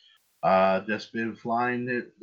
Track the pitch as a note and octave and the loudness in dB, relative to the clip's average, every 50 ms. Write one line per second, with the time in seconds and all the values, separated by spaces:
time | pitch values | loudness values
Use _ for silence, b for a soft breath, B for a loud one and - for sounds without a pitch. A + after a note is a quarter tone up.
0 | b b b b b _ _ - - F#2 F#2+ F#2+ F#2+ F#2+ F#2+ F#2+ G2 A2 G#2+ G#2 | b b b b b _ _ -2 2 4 4 6 4 4 2 0 -2 -4 -6 -6
1 | - - - A2+ A2+ A2+ G2+ - - A#2+ A2+ A#2+ B2 B2 B2 A#2+ B2 B2+ B2 A#2+ | -6 -8 -6 -6 -6 -6 -6 -8 -6 -4 -2 0 0 -2 -2 -4 -4 -4 -4 -6
2 | - - _ - | -6 -8 _ -12